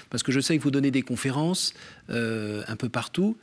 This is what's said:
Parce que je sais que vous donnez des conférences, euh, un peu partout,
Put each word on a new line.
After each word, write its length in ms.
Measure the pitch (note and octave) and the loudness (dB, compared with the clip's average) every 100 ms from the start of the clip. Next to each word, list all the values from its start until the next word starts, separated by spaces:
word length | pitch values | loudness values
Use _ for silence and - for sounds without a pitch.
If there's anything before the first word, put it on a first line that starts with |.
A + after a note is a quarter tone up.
| - | -8
Parce 140 | B2 | -4
que 80 | - | 2
je 80 | C3 | 2
sais 180 | C3+ D#3+ | 4 2
que 40 | |
vous 80 | C#3 | 2
donnez 180 | C#3 C#3 | 2 2
des 120 | C3 | 2
conférences, 720 | B2+ A#2+ C3+ C3 D#3+ F#3 - - - - - | 0 -2 0 0 2 2 -2 -4 -20 -18 -6
euh, 540 | A#2 A2+ A2 G#2+ G#2 G#2 | -2 -2 -2 -2 -4 -6
un 80 | |
peu 140 | A2 B2 | -4 -2
partout, 480 | A#2+ - - G3+ A3+ | -2 -4 0 0 0